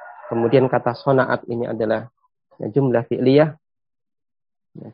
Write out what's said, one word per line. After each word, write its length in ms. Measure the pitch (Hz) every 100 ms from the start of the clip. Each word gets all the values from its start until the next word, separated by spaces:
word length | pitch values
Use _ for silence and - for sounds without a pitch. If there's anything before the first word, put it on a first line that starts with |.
| - - -
kemudian 400 | 117 117 135 131
kata 240 | 123 120
sona'at 560 | 117 143 131 120 120 -
ini 160 | 117
adalah, 480 | 120 113 110 110 120 _ _ _ _ -
ya, 80 | 110
jumlah 400 | 139 135 120 -
fi'liyah. 480 | - 127 143 156 - _ _ _ _ _ _ _ _ _ _ _ -
Ya, 100 | 113